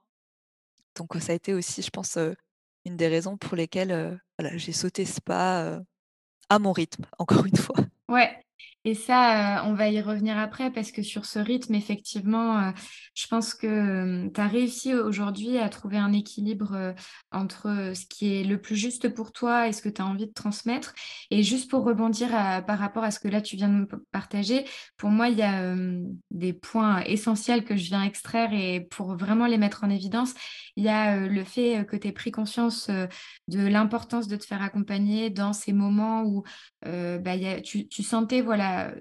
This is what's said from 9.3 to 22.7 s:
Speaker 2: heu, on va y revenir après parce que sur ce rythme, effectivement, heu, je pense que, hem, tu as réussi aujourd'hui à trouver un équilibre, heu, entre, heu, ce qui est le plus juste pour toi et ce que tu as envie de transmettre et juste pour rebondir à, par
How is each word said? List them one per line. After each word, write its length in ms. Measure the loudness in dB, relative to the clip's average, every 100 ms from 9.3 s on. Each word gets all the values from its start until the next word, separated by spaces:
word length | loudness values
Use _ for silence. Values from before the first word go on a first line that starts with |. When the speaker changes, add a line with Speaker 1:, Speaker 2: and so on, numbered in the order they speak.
| 6 4 2 0
Speaker 2:
heu, 20 |
on 60 |
va 160 | 2 2
y 100 | 2
revenir 380 | 0 0 0 0
après 340 | -2 -2 -4
parce 200 | -4 -6
que 100 | -6
sur 240 | -6 -6 -6
ce 140 | -4
rythme, 340 | 0 0 2 0
effectivement, 960 | 0 -4 -6 -4 0 2 2 2 2
heu, 40 | -2 -10 -18 -16 -10
je 120 | -2
pense 260 | -2 -2 -4
que, 100 | 0
hem, 640 | 2 2 2 0 -2 -2
tu 80 | 0
as 80 | 0
réussi 460 | 2 0 -2 0
aujourd'hui 640 | 0 0 0 -2 -4 -2 0
à 100 | -2
trouver 280 | -4 -4 0
un 160 | 2
équilibre, 600 | 2 0 -4 -4 -2 -4 -4
heu, 180 | -4 -6 -14 -20 -10
entre, 360 | -4 -4 -4 -4 -2 -2
heu, 20 | -6
ce 100 | -10
qui 260 | -4 0 0
est 80 |
le 180 | 0 0
plus 140 | -2 -2
juste 340 | -2 -2 -2
pour 220 | -2 -8
toi 360 | -4 2 2 2
et 60 |
ce 80 | 0
que 80 | -6
tu 120 | -4
as 40 | -4
envie 220 | -2 -6
de 40 |
transmettre 600 | -6 -6 -4 -2 -4 -4 -14 -16 -14 0
et 100 | 4
juste 260 | 4 2 0
pour 140 | 2
rebondir 500 | 2 2 2 2 0
à, 280 | 0 2 0
par 160 | 0